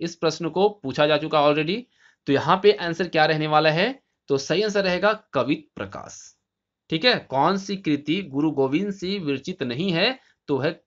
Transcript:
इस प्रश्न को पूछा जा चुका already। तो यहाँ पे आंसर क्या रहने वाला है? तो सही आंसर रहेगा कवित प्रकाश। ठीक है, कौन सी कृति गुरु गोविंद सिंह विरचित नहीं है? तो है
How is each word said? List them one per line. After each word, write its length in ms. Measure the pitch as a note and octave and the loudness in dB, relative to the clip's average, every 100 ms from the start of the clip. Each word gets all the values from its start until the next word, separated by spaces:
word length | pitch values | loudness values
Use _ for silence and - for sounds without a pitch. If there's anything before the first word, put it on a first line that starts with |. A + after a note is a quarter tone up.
इस 140 | E3+ - | -10 -2
प्रश्न 340 | D#3+ D3+ D#3+ | -2 -2 -4
को 200 | F3 G#3 | 0 0
पूछा 380 | G#3 C3+ C3 D3+ | 0 -6 0 2
जा 100 | D3 | 2
चुका 220 | D#3 D3+ | 0 2
already। 400 | D3 D3 D#3 A3 - _ _ _ - | 4 2 0 -4 -8 _ _ _ 0
तो 60 | |
यहाँ 260 | C3+ C#3 F#3+ | 0 2 4
पे 80 | G3+ | 4
आंसर 360 | - F3 E3 F3 | 2 0 -4 -2
क्या 180 | D#3+ D#3 | 2 2
रहने 220 | D#3 D#3 | 2 2
वाला 240 | D3+ D#3 | 4 4
है? 320 | D#3 A3 C4+ _ _ - | 2 0 -4 _ _ -4
तो 100 | C3+ | -2
सही 260 | - D#3+ | 0 -2
आंसर 200 | G#3+ G3+ | 0 0
रहेगा 300 | F#3 F3+ G3+ | 0 2 0
कवित 560 | G#3+ _ C#3 B2 D#3+ - - | 0 _ -2 0 -2 -6 -12
प्रकाश। 600 | G2 E2+ - - - _ _ _ _ _ - | -10 -12 -16 -20 -20 _ _ _ _ _ -6
ठीक 160 | D#3+ B3 | 0 2
है, 100 | F#3+ | 0
कौन 380 | - C3 D#3+ G3 | 0 0 2 0
सी 200 | G3 G3 | -4 -6
कृति 440 | D#3 C#3+ D3 F#3 | -2 -2 -2 -4
गुरु 300 | D#3+ C3+ D#3 | -4 -2 -2
गोविंद 400 | C#3 C3+ D3+ G3+ | 0 0 0 -4
सिंह 320 | G3 F3+ G3+ D3 | -6 -6 -6 -4
विरचित 380 | C3+ F3+ F3+ | -6 -6 -8
नहीं 280 | B2+ B2 F#3+ | -6 -4 -2
है? 280 | E3 A3+ B3+ _ _ - | 0 -2 -4 _ _ -4
तो 100 | C3+ | -2
है 260 | D3+ E3+ | -2 -4